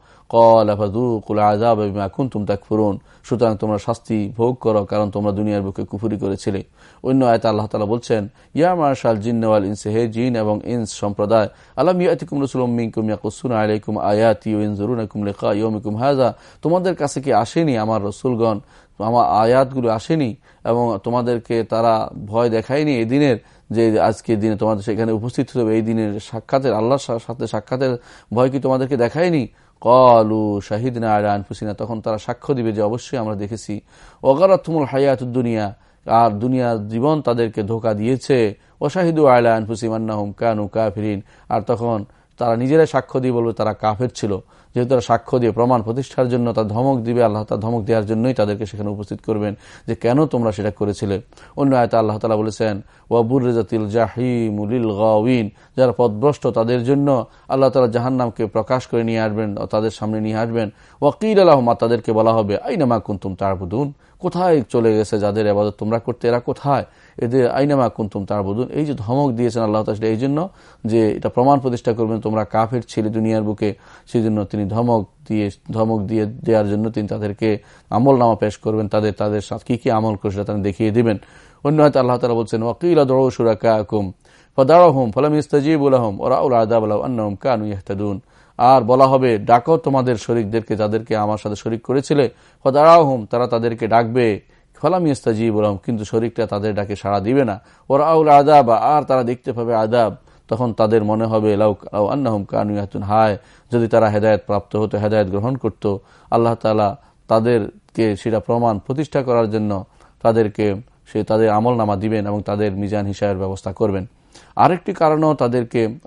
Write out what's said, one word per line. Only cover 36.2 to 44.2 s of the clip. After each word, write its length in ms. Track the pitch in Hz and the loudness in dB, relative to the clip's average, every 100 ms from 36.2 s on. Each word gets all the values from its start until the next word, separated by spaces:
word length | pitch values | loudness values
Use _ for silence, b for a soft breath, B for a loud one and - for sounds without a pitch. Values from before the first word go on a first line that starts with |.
| 117 | 4
দুনিয়ার 560 | 104 123 127 120 113 104 | 2 -2 -2 -2 -4 -4
জীবন 340 | 113 139 156 | -2 0 0
তাদেরকে 420 | 123 120 113 110 | -2 0 -2 -2
ধোঁকা 300 | 101 113 110 | -4 -2 -2
দিয়েছে। 600 | 104 110 131 - 131 107 104 b b | -2 -2 -4 0 0 0 -4 b b
ওয়াশাহিদু 460 | 147 190 170 160 143 | -6 -2 0 4 6
আলা 280 | 123 117 113 | 6 4 2
আনফুসিহিম 400 | 107 110 113 110 | -2 -6 -4 -4
আন্নাহুম 360 | 110 107 101 | -4 -6 -6
কানু 360 | 98 117 107 104 | -4 -2 -2 -4
কাফিরিন, 540 | 113 110 101 107 101 - b b | -2 -2 -2 -6 -6 -10 b b
আর 120 | 113 | -6
তখন 440 | - 113 117 110 101 b b _ | -2 -4 -2 -4 -6 b b _
তারা 180 | 120 113 | -2 0
নিজেরাই 320 | 131 160 156 | 2 2 4
সাক্ষ্য 320 | 135 - 135 | 0 -2 -2
দিয়ে 140 | 127 | -2
বলবে 200 | 120 117 | 0 -2
তারা 200 | 104 107 | -2 -4
কাফের 360 | 101 110 104 123 | -2 -2 -2 -4
ছিল। 240 | - | -4